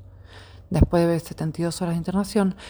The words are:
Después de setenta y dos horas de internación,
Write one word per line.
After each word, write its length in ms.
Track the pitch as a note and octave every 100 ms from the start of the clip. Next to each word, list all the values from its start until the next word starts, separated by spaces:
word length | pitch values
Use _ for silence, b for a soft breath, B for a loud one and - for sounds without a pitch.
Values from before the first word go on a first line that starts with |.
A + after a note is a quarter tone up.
| - B B B B B B
Después 400 | E3+ - F3 E3+
de 100 | E3
setenta 440 | - - D#3+ D3+
y 20 |
dos 160 | E3+ -
horas 140 | F3
de 40 | E3+
internación, 580 | E3 F#3+ G3 G#3+ G3 -